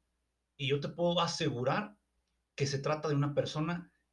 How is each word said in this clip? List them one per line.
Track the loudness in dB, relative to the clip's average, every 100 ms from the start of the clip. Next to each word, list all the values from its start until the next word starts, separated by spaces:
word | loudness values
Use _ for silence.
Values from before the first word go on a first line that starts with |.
| _ _ _ _ _ -6
y | 0
yo | 0
te | -2
puedo | 0 2 2
asegurar | 0 0 -2 0 0 0 -2 -10 _ _ _ _ _
que | -4 -2
se | 0
trata | 0 0 2
de | 2
una | 2
persona | 2 0 -2 -2 -4 -8 _ _